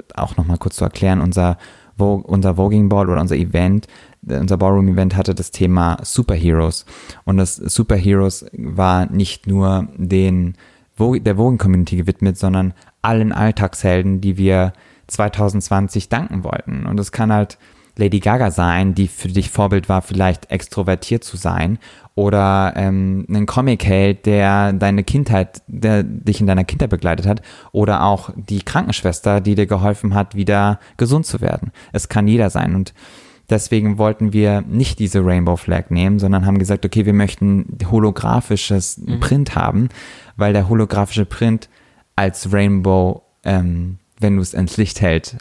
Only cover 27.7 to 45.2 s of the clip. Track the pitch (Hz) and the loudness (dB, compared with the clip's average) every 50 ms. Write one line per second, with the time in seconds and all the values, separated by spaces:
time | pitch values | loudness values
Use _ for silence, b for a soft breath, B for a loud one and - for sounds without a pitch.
27.7 | B 104 104 104 101 - 73 101 101 95 - - 92 - 98 - 104 98 - - | B 0 2 2 2 2 2 0 0 0 -4 -8 -14 -12 -8 -6 -6 -6 -4 -4
28.7 | - 120 110 - - - - 90 85 - - 107 101 101 95 104 104 101 104 - | -2 -2 -2 -2 -2 -2 -2 -4 -2 -2 0 0 0 2 2 0 2 2 2 0
29.7 | 107 92 95 104 101 - - 104 95 101 98 - - 101 98 101 101 101 101 101 | 0 0 0 0 0 0 -2 -2 0 0 -2 -2 -4 -4 -2 0 0 2 2 0
30.7 | 104 - B B B B 123 117 139 156 160 - - - - 50 - - - - | 0 -2 B B B B -2 0 0 0 0 -2 -4 -4 -2 -2 -4 -4 -6 -10
31.7 | - B B B B 101 - - - 107 101 104 113 117 110 92 - - - 87 | -12 B B B B -8 -6 -4 -2 0 2 4 4 4 2 0 0 -2 -2 -2
32.7 | 90 95 95 - - B B B B B B B B B B B 110 104 - - | -2 -2 -4 -6 -8 B B B B B B B B B B B -2 -2 0 0
33.7 | 117 110 104 104 101 104 107 107 107 - 110 104 101 107 104 104 104 101 - - | 0 0 0 0 0 0 0 0 0 0 -2 0 2 2 2 2 2 0 -2 -2
34.7 | - 117 131 - - - 107 92 - 98 90 90 90 90 87 87 87 - - - | -2 -2 -2 -2 -2 -2 -2 0 0 2 2 2 2 2 2 2 0 -2 -2 -2
35.7 | 87 87 - - 82 87 92 95 101 101 98 98 98 95 92 98 98 98 95 92 | -2 -2 -2 -2 0 0 2 2 2 2 2 2 2 2 2 2 0 0 0 0
36.7 | 101 98 - 92 - 110 101 104 101 101 101 95 - - 101 101 98 98 - - | -2 -2 -2 -2 0 0 2 2 4 2 2 0 -2 -2 0 2 2 0 0 -4
37.7 | - - 95 87 110 110 107 107 92 - - - - 120 - - 107 98 - - | -6 -8 -4 0 2 2 2 2 0 -2 -2 -2 0 0 0 -2 -2 -4 -2 -2
38.7 | 107 95 90 - - - - - 120 120 123 - 131 143 139 - - - 127 - | -2 -2 -2 -4 -8 -10 -8 -6 -6 -4 -2 0 2 2 0 0 -2 -2 -2 -2
39.7 | - 101 127 127 B B B B B B B B B B 104 104 104 104 95 92 | 0 0 0 -2 B B B B B B B B B B 0 2 2 2 2 2
40.7 | 117 110 107 98 - 101 101 98 - 107 101 - - - 117 117 113 110 - - | 2 2 2 0 0 -2 -2 -2 0 -2 -2 -2 -2 -2 0 0 0 0 -4 -10
41.7 | b b b b b b b b _ - 98 95 90 - - 95 101 101 101 101 | b b b b b b b b _ -2 -2 -2 -2 -4 -4 -2 0 2 2 2
42.7 | 101 95 92 95 95 92 90 90 - - - _ _ _ - - 98 92 90 87 | 2 2 2 2 2 4 2 2 0 -4 -10 _ _ _ -4 -2 0 0 0 0
43.7 | 85 85 85 90 92 - _ _ _ - 104 104 101 98 92 - - - 92 90 | -2 -2 -4 -6 -8 -12 _ _ _ -2 0 2 2 2 0 -2 -2 -2 -2 -2
44.7 | - - 107 92 - - 101 87 80 82 | 0 -2 -2 -2 -2 0 0 2 2 0